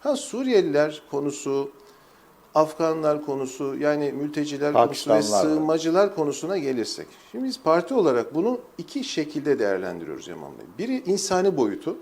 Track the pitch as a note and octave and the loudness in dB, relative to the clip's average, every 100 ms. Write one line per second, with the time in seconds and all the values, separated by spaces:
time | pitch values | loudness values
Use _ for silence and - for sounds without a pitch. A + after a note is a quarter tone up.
0 | C#4 C4+ - A3 C4 A3+ E3+ D3 D3+ D3+ | 0 -2 -2 -4 4 4 4 4 2 0
1 | - C#3+ C#3+ C#3+ - C#3 C#3 - - - | -6 -2 -2 -4 -2 -2 -2 -8 -20 -20
2 | _ _ _ _ _ D3+ D#3 D#3 E3 D#3+ | _ _ _ _ _ 2 2 2 -2 0
3 | D#3 D3 D3 C#3 C3 - C#3 C3 D3 D3 | 0 0 -2 -4 -4 -6 -6 -2 0 2
4 | D3 C3 D3 D3+ D3 C#3+ D3 D3 A#2+ C#3+ | 0 -2 -4 -4 -4 -2 0 4 4 2
5 | - A2 G#2+ G#2 B2 D#3 D#3 D#3+ D#3+ E3+ | 2 2 4 2 4 2 2 0 2 2
6 | G3+ G3 D3+ C3+ D#3+ G3 C#3 B2+ G#2+ - | 2 2 -2 -2 -4 -4 -2 -2 -4 -6
7 | D#2 - - A3+ C4 - - E3 F3 C4 | -12 -18 -14 -8 -6 -4 2 2 2 2
8 | E3+ B2 A2 D3 G3+ B3 - - E3+ C#4+ | 4 2 0 -2 0 -2 -6 -14 -10 -8
9 | C4 - D3+ - D3+ C3+ G#2 F#2+ F#2 F2 | -6 -4 -4 -4 0 2 2 0 -2 -8
10 | D#2+ D2+ - E2 D2 B1+ G#1+ - A3+ C4 | -10 -12 -12 -14 -14 -16 -18 -10 -4 -4
11 | G#3 F#3+ - F#3 F#3+ E3 A2+ F#2+ - - | 0 -2 0 2 2 2 0 0 -6 -8